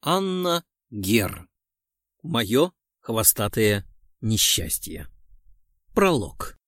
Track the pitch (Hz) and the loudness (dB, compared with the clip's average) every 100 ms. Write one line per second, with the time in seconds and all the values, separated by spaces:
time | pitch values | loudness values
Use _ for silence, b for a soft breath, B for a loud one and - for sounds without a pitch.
0 | - 185 190 185 180 170 - _ _ 110 | 0 0 0 -2 -2 -2 -4 _ _ -8
1 | 95 113 95 - 85 _ _ _ _ _ | 2 2 2 -6 -16 _ _ _ _ _
2 | _ _ 156 143 104 120 175 _ _ _ | _ _ -4 -2 2 2 2 _ _ _
3 | - 113 110 - 104 - 107 104 - - | -4 0 2 2 0 2 2 2 -4 -20
4 | _ _ 107 110 - - 80 - - - | _ _ -2 0 2 0 -2 -6 -8 -12
5 | - - - - - - _ _ _ - | -14 -18 -20 -20 -20 -20 _ _ _ 0
6 | 196 156 90 - - - | 2 2 -2 -8 -12 -12